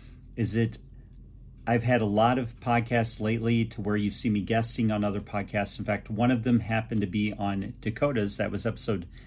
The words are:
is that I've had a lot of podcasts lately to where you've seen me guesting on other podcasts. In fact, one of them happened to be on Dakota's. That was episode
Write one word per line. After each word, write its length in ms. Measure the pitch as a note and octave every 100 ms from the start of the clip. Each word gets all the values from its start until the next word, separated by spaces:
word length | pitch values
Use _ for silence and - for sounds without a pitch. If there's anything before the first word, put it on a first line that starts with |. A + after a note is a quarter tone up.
| - - - -
is 160 | G2+
that 260 | G#2+ A2+ - - - - - - - - - -
I've 160 | A#2+
had 200 | A#2+ B2
a 40 | G#2+
lot 320 | G#2 A#2 B2+
of 220 | A#2 -
podcasts 600 | - A#2+ A#2 A#2+ A2+ -
lately 440 | G#2+ A2+ A2+ A#2 A2+
to 140 | -
where 160 | G2+ G#2
you've 180 | G2+
seen 200 | - A#2+
me 80 | G#2
guesting 480 | F2+ A2+ A2+ - A2
on 120 | G#2+
other 180 | G#2 G2
podcasts. 580 | F#2+ G#2 F#2+ G#2 G2 -
In 60 | G#2+
fact, 240 | G2+ -
one 200 | G#2 A#2+
of 140 | B2
them 160 | A#2 A#2+
happened 400 | F#2 A2+ A2 A2
to 60 | G2
be 260 | G#2 G#2
on 400 | G2+ G2+ G2 G2+ -
Dakota's. 560 | C#3 - D3 B2 G2+ -
That 140 | G2
was 160 | G2+ A#2
episode 400 | - - G2 E2+ -